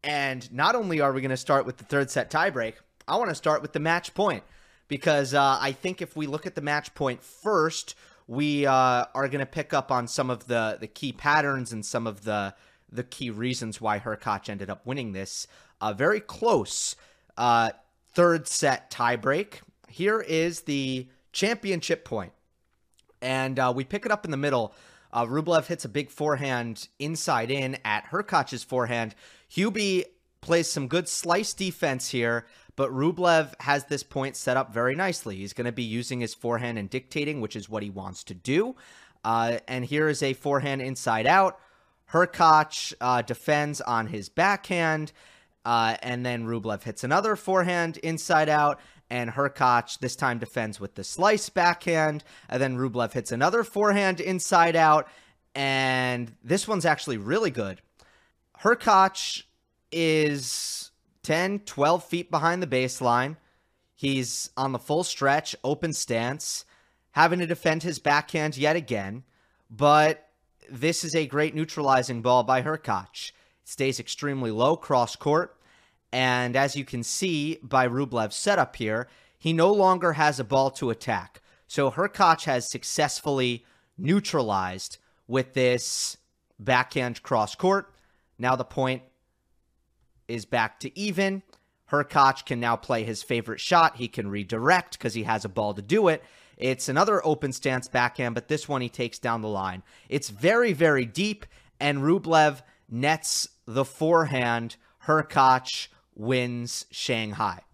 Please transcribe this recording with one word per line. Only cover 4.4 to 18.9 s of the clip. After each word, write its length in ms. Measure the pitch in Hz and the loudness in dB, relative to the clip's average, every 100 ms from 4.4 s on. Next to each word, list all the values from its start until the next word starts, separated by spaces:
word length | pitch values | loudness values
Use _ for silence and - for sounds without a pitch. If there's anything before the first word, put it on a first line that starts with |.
| - - _ _ _ | -10 -20 _ _ _
because, 480 | 139 170 147 135 | -2 2 2 2
uh, 240 | 143 139 135 | 4 4 2
I 120 | 135 | 0
think 280 | 135 185 185 | -4 -8 -6
if 160 | 165 156 | -8 -6
we 120 | 151 | -6
look 180 | 151 185 | -6 -8
at 80 | |
the 60 | 175 | -8
match 340 | 147 147 - | -4 -4 -4
point 260 | - 139 123 | -4 -4 -4
first, 760 | - - 214 196 156 156 - - - _ - | -12 -8 0 2 2 -2 -12 -18 -20 _ -8
we, 380 | 120 147 143 139 | -2 0 2 4
uh, 400 | 131 127 123 - | 4 4 4 0
are 140 | 127 135 | -2 -2
gonna 180 | 139 135 | -2 -6
pick 280 | - 143 | -6 -2
up 160 | 151 165 | -2 0
on 160 | 131 120 | -2 -2
some 240 | - 127 | -2 -2
of 160 | 120 - | -4 -2
the, 320 | 117 110 104 | -2 -2 -4
the 80 | 107 | -10
key 260 | - 143 | -8 -8
patterns 600 | 120 147 151 143 135 120 | -2 2 2 2 -2 -6
and 120 | 113 | -10
some 220 | 104 120 113 | -6 -4 -4
of 160 | 101 | -6
the, 320 | 104 104 98 - _ _ _ | -4 -4 -4 -8 _ _ _
the 140 | 113 | -10
key 280 | 123 - 123 | -10 -8 -8
reasons 500 | 107 123 123 113 104 | -6 -4 -4 -8 -4
why 180 | 110 104 | -2 -2
Hurkacz 500 | 113 107 - 101 - | -4 -6 -4 -4 -6
ended 220 | 101 98 | -10 -10
up 160 | 95 135 | -6 -4
winning 240 | 139 117 | -4 -6
this, 380 | 95 95 - - - _ _ | -8 -10 -10 -14 -18 _ _
uh, 120 | 107 | -4
very 280 | 101 151 214 | 0 0 0
close, 720 | - - 440 175 98 - - - _ _ _ - | -4 -2 2 2 0 -6 -6 -8 _ _ _ -2
uh, 340 | 120 117 113 - _ _ _ | 2 4 2 -2 _ _ _
third 360 | - 175 165 - | 2 4 4 -2
set 420 | - 147 127 - | 0 0 0 -4